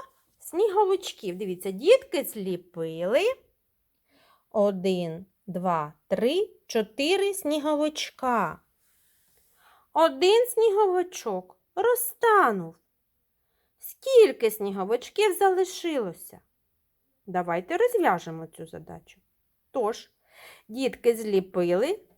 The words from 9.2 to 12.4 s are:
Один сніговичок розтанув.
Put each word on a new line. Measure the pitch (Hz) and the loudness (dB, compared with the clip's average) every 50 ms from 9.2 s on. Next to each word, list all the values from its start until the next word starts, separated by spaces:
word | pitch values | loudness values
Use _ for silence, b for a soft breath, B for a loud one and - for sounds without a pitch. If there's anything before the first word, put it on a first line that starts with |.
| _ _ _ b b b b b b b b b b b | _ _ _ b b b b b b b b b b b
Один | b 294 330 320 269 262 359 381 440 466 494 | b 2 2 2 2 2 4 4 6 4 2
сніговичок | - - 440 453 440 392 415 427 370 359 370 349 359 - - - 226 190 185 185 - _ _ _ _ - | 2 2 2 2 4 4 4 2 2 2 0 -2 -4 -6 -10 -8 -6 -6 -6 -8 -12 _ _ _ _ -4
розтанув. | 359 427 480 480 - - - - _ 466 453 415 392 | 0 0 2 2 0 -2 -6 -4 _ 2 4 6 6